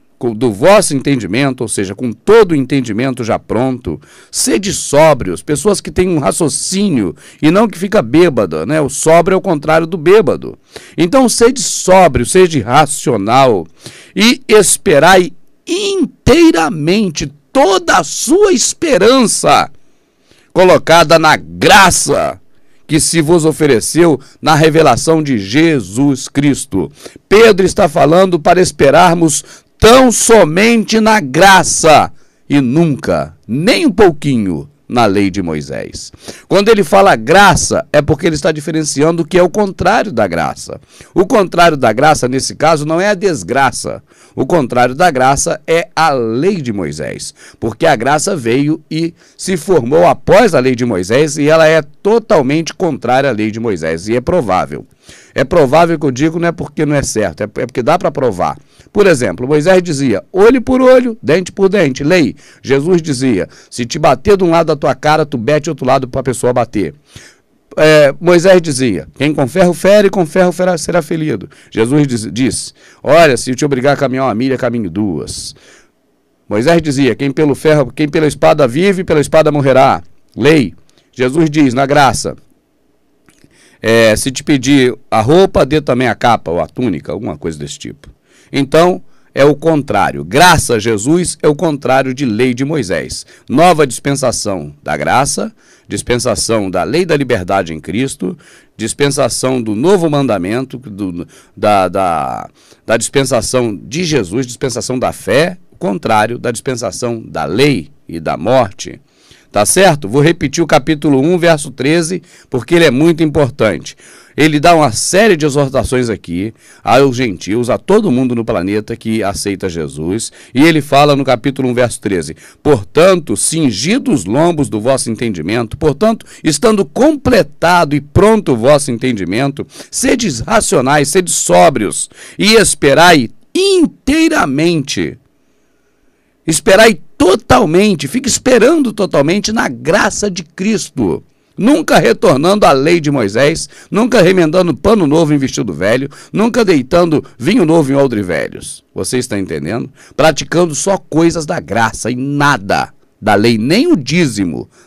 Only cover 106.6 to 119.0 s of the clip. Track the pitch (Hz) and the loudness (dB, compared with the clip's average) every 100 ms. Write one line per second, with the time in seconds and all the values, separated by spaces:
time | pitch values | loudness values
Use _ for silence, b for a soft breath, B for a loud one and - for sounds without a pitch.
106.6 | - 123 113 - 120 117 - 78 73 98 | -8 -6 -8 -6 -8 -8 -10 -8 -4 0
107.6 | 147 110 73 - - 82 78 65 92 131 | 0 0 -6 -18 -14 -10 -6 -4 0 0
108.6 | 107 - - - b b b b b 104 | 0 -6 -16 -16 b b b b b -2
109.6 | 104 185 190 143 98 131 147 170 139 160 | 0 2 2 2 -2 0 2 0 -4 -4
110.6 | 160 151 - 156 156 135 151 180 170 156 | 0 0 0 -2 0 0 2 2 2 0
111.6 | 135 120 131 165 160 180 b b b 127 | -4 -4 -2 0 -2 -8 b b b -8
112.6 | - 160 160 123 165 160 160 151 135 - | 0 2 2 4 2 2 0 0 -2 0
113.6 | 110 78 - - b b b - 156 147 | -2 -2 -8 -20 b b b -2 0 2
114.6 | 165 170 143 101 - 185 220 165 151 139 | 4 4 2 -2 -2 2 2 2 0 0
115.6 | 135 131 107 127 120 95 - 85 107 - | -2 -2 -2 -2 -2 -4 -6 -6 -8 -10
116.6 | b b - 123 139 120 127 87 - 110 | b b 0 2 2 0 -4 -6 -6 -4
117.6 | 120 104 - 208 208 123 131 117 117 104 | -2 -4 0 0 2 0 -2 -2 -4 -4
118.6 | 92 107 104 113 | -2 -4 -6 -8